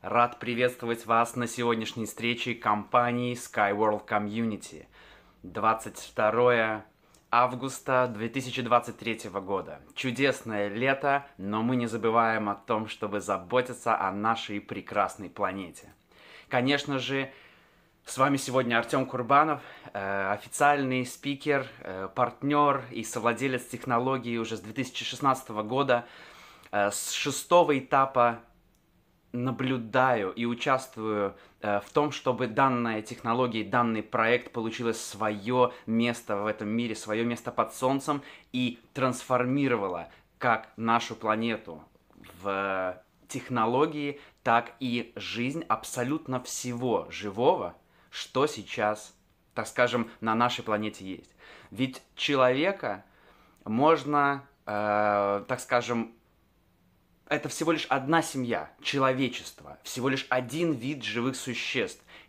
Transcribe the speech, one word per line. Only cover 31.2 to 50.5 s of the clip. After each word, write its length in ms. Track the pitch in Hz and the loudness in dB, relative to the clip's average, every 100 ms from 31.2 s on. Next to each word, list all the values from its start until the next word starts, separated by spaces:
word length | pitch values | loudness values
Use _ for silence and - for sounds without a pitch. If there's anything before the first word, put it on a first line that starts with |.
| 101 - - _ | 0 -4 -20 _
э, 200 | 107 101 | -2 -2
в 100 | - | 0
том, 220 | - 147 | 0 2
чтобы 340 | 135 - 117 123 | 0 -2 0 -2
данная 560 | 107 139 123 117 110 | 2 2 2 0 -2
технология, 600 | 107 120 113 117 127 110 | -6 -8 -2 0 0 0
данный 400 | 98 123 117 110 | 0 2 2 0
проект 500 | 107 - 113 123 - | -2 0 4 2 0
получила 420 | 120 113 113 117 | -6 -6 -2 -2
свое 800 | 110 - 101 107 104 101 127 123 - | -2 -6 -4 -2 -2 0 4 4 2
место 540 | - 113 117 117 - 104 | -2 2 2 0 -4 -2
в 80 | 104 | -2
этом 240 | 107 107 | -4 -2
мире, 240 | 110 120 | -2 -2
свое 320 | 107 - 107 117 | -6 -4 -2 0
место 260 | 120 - | -2 -6
под 220 | - 110 | -2 -2
солнцем 480 | - 131 139 135 143 135 - _ | 0 0 0 0 -4 -4 -20 _
и 260 | 123 127 123 _ | -2 -2 -2 _
трансформировала 1120 | - 131 127 - 127 123 139 139 120 98 87 80 - _ _ | -2 0 0 0 0 2 2 2 2 0 -4 -8 -16 _ _
как 320 | 127 113 - - | 0 0 -2 -6
нашу 360 | 113 117 - | 0 0 0
планету 680 | 113 110 110 117 110 - 80 78 _ _ - - - | -6 0 0 0 -2 -6 -16 -18 _ _ -20 -20 -10
в 580 | 95 98 98 95 92 90 _ _ _ | -4 -2 0 0 -2 -6 _ _ _
технологии, 880 | 131 - 123 113 127 160 151 143 139 - _ | -10 -4 0 2 4 2 0 -6 -8 -14 _
так 300 | - 117 120 - | 2 2 2 -6
и 320 | 131 120 113 | -4 -2 -4
жизнь 520 | - 95 101 123 156 - | -10 -8 -4 -4 -4 -2
абсолютно 720 | 110 - - 123 151 - 127 | -4 -2 -6 -2 -4 -4 -6
всего 680 | 127 - 123 120 127 104 82 | -6 -10 -8 -4 0 0 -2
живого, 640 | 87 101 98 127 180 90 - _ _ _ | -8 -8 2 2 4 -2 -10 _ _ _
что 380 | - - 127 147 | -14 -4 0 0
сейчас, 680 | 151 101 - 107 107 - _ _ _ _ | -2 -10 0 0 0 -8 _ _ _ _
так 140 | - 110 | -8 -6
скажем, 440 | - 123 120 113 - | 2 2 4 -2 -4
на 120 | 110 | -2
нашей 300 | 110 123 | 2 2